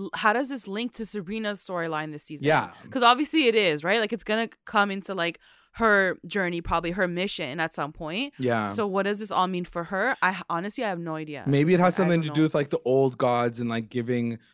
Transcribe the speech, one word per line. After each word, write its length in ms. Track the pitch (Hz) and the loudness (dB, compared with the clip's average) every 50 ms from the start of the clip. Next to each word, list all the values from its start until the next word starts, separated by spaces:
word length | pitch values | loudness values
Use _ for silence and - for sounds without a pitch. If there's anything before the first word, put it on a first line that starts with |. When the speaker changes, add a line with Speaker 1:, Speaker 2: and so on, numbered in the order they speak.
| 196 - - | -10 -8 -6
Speaker 1:
how 180 | - - 214 214 | 0 2 2 2
does 160 | 240 285 247 | 2 0 -2
this 180 | 277 240 - | -6 -8 -8
link 260 | 196 196 214 240 240 - | -6 -6 -6 -6 -6 -6
to 120 | - 220 | -8 -10
Serena's 580 | - - 208 170 180 214 220 220 208 202 185 - | -8 -8 -8 -8 -6 -6 -4 -4 -4 -6 -6 -8
storyline 460 | - 180 175 165 165 156 151 156 156 | -6 -4 -4 -4 -2 -4 -4 -6 -6
this 120 | 147 147 - | -10 -12 -12
season? 240 | - 156 139 139 | -12 -10 -2 2
Speaker 2:
Yeah. 240 | 147 156 131 104 85 - - - - | 2 4 2 2 -2 -10 -18 -18 -6
Speaker 1:
'Cause 140 | - 190 240 | -2 4 6
obviously 440 | 233 247 247 302 - - 320 269 | 6 6 6 2 0 2 4 4
it 80 | 233 220 | 6 6
is, 280 | 220 202 175 151 147 160 | 6 4 4 2 2 0
right? 160 | 180 208 233 | 0 2 2
Like, 100 | 220 - | 2 0
it's 120 | 233 185 - | -4 -6 -2
gonna 260 | - 214 220 233 - - _ _ | -2 -2 -2 -2 -4 -8 _ _
come 240 | - - 208 202 202 | -2 0 2 2 2
into, 220 | 190 196 - - 190 | 0 -6 -6 -6 -4
like, 260 | 185 170 170 165 - _ _ _ _ _ _ _ | -2 -2 -2 -4 -6 _ _ _ _ _ _ _
her 440 | - 233 220 208 196 190 180 156 - - | 0 4 6 6 6 4 2 0 -4 -8
journey, 340 | 175 - 202 185 175 175 170 | -6 -2 -2 -2 0 -2 -4
probably 320 | 170 - 180 170 170 170 | -2 0 0 0 0 -2
her 160 | 180 208 185 | -2 0 0
mission 520 | 180 170 175 190 202 - - 165 127 139 160 | 0 0 -2 -2 -4 -4 -4 -6 -6 -4 -4
at 140 | 160 165 - | -4 -4 -2
some 200 | 185 151 151 156 | -4 -6 -6 -6
point. 400 | - 170 151 175 214 277 285 _ - | -10 -8 -6 -4 -4 -6 -6 _ -2
Speaker 2:
Yeah. 340 | 127 120 117 113 - - 98 | 0 0 2 2 0 -2 0
Speaker 1:
So 140 | - 208 | -2 -2
what 160 | 202 185 196 196 | 0 0 0 0
does 160 | 202 208 202 | 0 -2 -2
this 100 | 220 - | -4 -2
all 160 | - 165 185 | 0 0 2
mean 160 | 185 185 180 175 | 2 0 -4 -6
for 200 | - - 175 170 | -6 -6 -8 -6
her? 300 | - 202 190 214 262 262 - | -4 -4 -2 -2 -2 -2 0
I 100 | - 185 | 0 -2
h-, 120 | 190 175 - - | -2 -2 -6 -6
honestly, 340 | 170 165 185 208 - - 240 | -4 -4 -4 -6 -6 -4 -4
I 60 | 208 | -4
have 100 | 180 170 | -4 -4
no 160 | 170 165 160 | -6 -6 -6
idea. 280 | 156 156 151 147 131 95 | -6 -8 -8 -10 -6 -2
Speaker 2:
Maybe 260 | - 143 139 151 170 185 | 0 2 2 4 4 4
it 60 | 170 | 4
has 140 | 180 185 175 - | 4 4 4 2
Speaker 1:
I 40 | 185 | 2
don't 60 | 175 | 2
Speaker 2:
something 100 | 170 165 160 | 2 2 0
to 60 | 151 | 0
do 120 | 147 156 | 2 2
Speaker 1:
know. 40 | 156 | 2
Speaker 2:
with, 100 | 151 - | 2 2
like, 140 | 151 143 139 | 0 0 0
the 80 | 170 - - | -2 -2 0
old 340 | 120 131 135 135 131 123 | 2 4 4 4 2 2
gods 420 | - 135 123 120 120 120 120 117 120 | 2 2 2 2 2 2 0 -2 -2
and, 80 | 120 117 | -4 -2
like, 200 | 113 113 110 107 | -2 -4 -4 -4
giving, 500 | - 123 117 120 123 120 117 117 117 113 _ _ | -6 -6 -2 -2 -2 0 0 -2 -4 -8 _ _